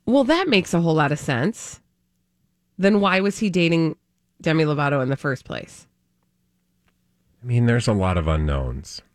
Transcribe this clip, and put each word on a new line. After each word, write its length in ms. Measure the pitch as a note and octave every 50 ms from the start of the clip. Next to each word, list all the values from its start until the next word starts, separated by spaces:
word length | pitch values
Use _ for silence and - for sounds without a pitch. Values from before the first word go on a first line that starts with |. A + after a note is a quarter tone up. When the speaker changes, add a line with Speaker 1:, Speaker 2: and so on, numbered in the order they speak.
| -
Speaker 1:
Well, 160 | G#3+ B3 C#4 B3+
that 240 | B3 D#4+ F4 G4
makes 260 | D#4+ A3+ F#3+ E3+ - -
a 80 | E3+
whole 140 | E3+ E3 D#3
lot 160 | D#3 D3 C#3
of 80 | D3 -
sense. 600 | - - C3+ A#2 C3+ G#3 A#3 - - - - - _ _ _ _ _ _ _ _ _ _ _ _ _ _ _ _ _ _ _ -
Then 200 | F#3 G3 G#3 G3+
why 200 | G3+ F#3 F#3 F#3+
was 180 | G3 G3+ - -
he 100 | A3 G3
dating 440 | E3+ F#3 E3+ E3 E3 E3 E3 D#3 - _ _ _ _ _ _ _ _ _
Demi 220 | - E3 D#3 D#3+ D#3
Lovato 400 | D3+ D3 D3 C#3+ C#3+ C#3+ C3+ B2+
in 60 | C3
the 80 | C#3
first 260 | - - C#3+ C3 - -
place? 420 | - - - - - - - - _ _ _ _ _ _ _ _ _ _ _ _ _ _ _ _ _ _ _ _ _ _ _ _ _ _ _ _ _ _ _ A#2+
Speaker 2:
I 20 |
mean, 200 | B2 A#2+ A#2+ A#2+
there's 240 | A#2+ A#2 A#2+ - A#2
a 40 | G#2+
lot 240 | G2 F#2 F#2 F2
of 120 | F2 D#2 D#2+
unknowns. 720 | D#2 D#2 D#2 D2 C#2 C2+ C2 B1+ B1 C#2 - - - - _ _ _